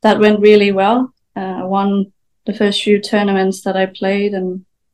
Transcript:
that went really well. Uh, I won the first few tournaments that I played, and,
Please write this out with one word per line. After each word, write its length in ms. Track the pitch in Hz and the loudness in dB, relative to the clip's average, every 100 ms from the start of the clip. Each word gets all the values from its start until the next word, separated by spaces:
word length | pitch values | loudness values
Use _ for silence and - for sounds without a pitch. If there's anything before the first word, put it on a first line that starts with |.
that 180 | 214 208 | 0 4
went 200 | 214 208 | 4 4
really 320 | 208 208 202 | 6 6 4
well. 420 | 190 196 247 254 _ _ 196 | 0 0 0 -2 _ _ -10
Uh, 40 | |
I 240 | 190 185 | -10 -8
won 480 | 185 196 196 202 196 _ _ _ - | -4 -2 0 -2 -4 _ _ _ -10
the 80 | |
first 300 | - 208 208 | -2 -2 0
few 180 | 208 202 | 0 0
tournaments 600 | - 208 208 196 190 190 | 0 -2 0 0 -2 -4
that 140 | 196 190 | -4 -4
I 100 | 190 | -4
played, 460 | - 190 202 202 | -4 -4 -2 -4
and, 320 | 196 185 185 - _ _ | -4 -6 -8 -14 _ _